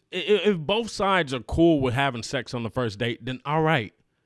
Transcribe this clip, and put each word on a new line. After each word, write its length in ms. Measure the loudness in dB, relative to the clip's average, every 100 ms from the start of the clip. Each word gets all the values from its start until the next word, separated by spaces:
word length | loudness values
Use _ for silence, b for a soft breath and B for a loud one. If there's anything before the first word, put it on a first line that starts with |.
| _
i-, 40 | -6
i-, 340 | 2 2 4
if 80 | 0
both 320 | 0 -2 -2
sides 440 | -2 2 2 0
are 60 | -4
cool 400 | -2 4 6 6
with 140 | 2
having 280 | 0 0 -2
sex 320 | -6 -6 -6
on 80 | -6
the 80 | -4
first 300 | -2 -4 -2
date, 240 | -6 -6
then 160 | -8 -10
all 180 | -4 0
right. 300 | 2 0 -2 -12 _ _